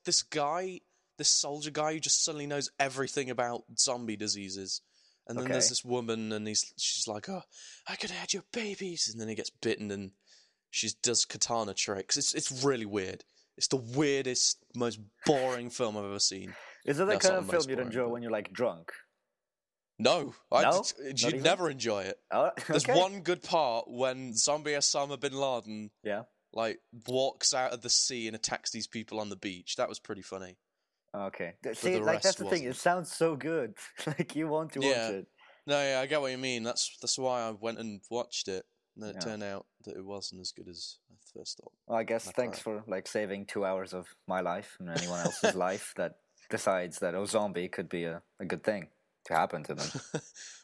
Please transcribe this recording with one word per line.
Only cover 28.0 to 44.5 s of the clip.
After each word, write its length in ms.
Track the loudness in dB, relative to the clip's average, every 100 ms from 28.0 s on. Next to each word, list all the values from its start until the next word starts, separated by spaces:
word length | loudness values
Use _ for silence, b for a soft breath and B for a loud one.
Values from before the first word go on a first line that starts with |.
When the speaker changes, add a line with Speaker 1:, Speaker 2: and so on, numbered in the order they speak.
| 2 -2 -4
Speaker 1:
and 80 | -4
attacks 360 | -4 -4 -4
these 160 | -6 -6
people 320 | -8 -6 -6
on 100 | -6
the 60 | -6
beach. 400 | -6 -8 -6 -2
That 120 | -2
was 100 | -4
pretty 240 | -10 -10
funny. 340 | -8 -10 -10 -16 _ _ _ _ _
Speaker 2:
Okay. 420 | -8 -6 -6 -8 -6
Th-, 140 | -8 -2
Speaker 1:
But 20 |
Speaker 2:
see, 160 | 2
Speaker 1:
the 60 | 2
Speaker 2:
like, 240 | 2 4
that's 20 | 4
Speaker 1:
rest 120 | 2
Speaker 2:
the 60 | 0
thing. 140 | 0
It 40 | 0
Speaker 1:
wasn't. 120 | 0
Speaker 2:
sounds 300 | 2 2 0 0
so 200 | 2 2
good. 400 | 0 0 -2 -6 -14
<laughs> 160 | -8 -4
Like, 280 | -2 -2 -2
you 120 | 0
want 240 | 0 -2
to 60 | 0
watch 80 | 2
Speaker 1:
Yeah. 220 | 4 2
Speaker 2:
it. 180 | -2 -6 _ b b 0
Speaker 1:
No, 120 | 2
yeah, 200 | 4 2
I 80 | 2
get 120 | 2
what 100 | 2
you 60 | 0
mean. 240 | 0 0
That's, 340 | 0 0 -2 -2
that's 200 | -4 0
why 220 | 2 0
I 100 | -2
went 260 | -4 -4 -4
and 240 | -6 -8 -4
watched 380 | -4 -4 -4 -4
it. 180 | -4 -6 _ _ -12
And 80 |
then 80 | -10
it 40 | -6
Speaker 2:
Yeah. 40 | -6
Speaker 1:
turned 120 | -6
out 240 | -6 -8 -10 _ -14
that 100 | -12
it 80 |
wasn't 380 | -10 -10 -10 -10
as 100 | -12
good 160 | -12 -14
as 300 | -14 -14 -16 _
I 40 | _ -20 -16
first 220 | -12 -14
thought. 120 | -16 _ -2
Speaker 2:
Well, 140 | -2
I 40 |
guess 220 | 2 0 -2
Speaker 1:
That's 100 | -2
Speaker 2:
thanks 220 | -2 -4 -6
Speaker 1:
right. 180 | -6
Speaker 2:
for, 60 | -4
like, 180 | -6 -2
saving 380 | -2 -2 -4 -6
two 200 | -2 0
hours 280 | 0 -4
of 140 | -8 -10 -12 -4
my 140 | -2
life 360 | 0